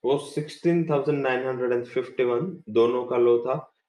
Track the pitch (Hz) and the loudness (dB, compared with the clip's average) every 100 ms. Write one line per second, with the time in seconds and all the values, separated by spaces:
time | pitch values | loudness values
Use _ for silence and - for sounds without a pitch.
0 | 123 143 - - 151 - 170 170 160 147 | 0 -2 -2 -8 -8 -4 0 0 2 0
1 | 139 147 135 127 131 123 123 120 120 - | 0 0 0 -2 -2 -2 0 -2 -2 -6
2 | 120 - 123 120 185 175 - 110 120 127 | -4 -2 0 0 -2 -8 -2 2 4 2
3 | 120 123 120 120 120 131 - _ | -2 2 4 4 2 -4 -6 _